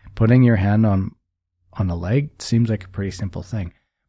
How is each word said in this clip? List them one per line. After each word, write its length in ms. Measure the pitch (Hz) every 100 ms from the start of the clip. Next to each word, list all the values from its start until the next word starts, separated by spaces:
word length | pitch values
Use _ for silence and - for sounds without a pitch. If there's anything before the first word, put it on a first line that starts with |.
| - -
putting 260 | 110 127
your 120 | 123 107
hand 300 | 98 107 110
on, 260 | 95 95 - _ _ _ _ _
on 160 | - 95
a 60 | 85
leg 460 | 87 131 147 -
seems 280 | - 117 117
like 160 | 104 -
a 40 |
pretty 220 | - 98
simple 320 | 90 98 87
thing. 300 | - 110 85 - _ _